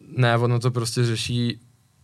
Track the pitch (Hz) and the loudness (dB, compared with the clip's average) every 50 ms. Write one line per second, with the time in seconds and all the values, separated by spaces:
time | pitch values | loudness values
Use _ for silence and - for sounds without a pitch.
0 | - - 147 131 123 120 117 117 120 123 120 117 113 127 123 123 113 113 - 127 | -18 -6 0 2 2 4 4 2 2 2 2 2 0 0 -2 -2 -4 -4 -2 0
1 | 120 117 113 107 - - 120 120 120 120 - - _ _ _ _ _ _ _ _ | 0 0 0 -2 -4 -2 -2 -2 -2 -2 -4 -6 _ _ _ _ _ _ _ _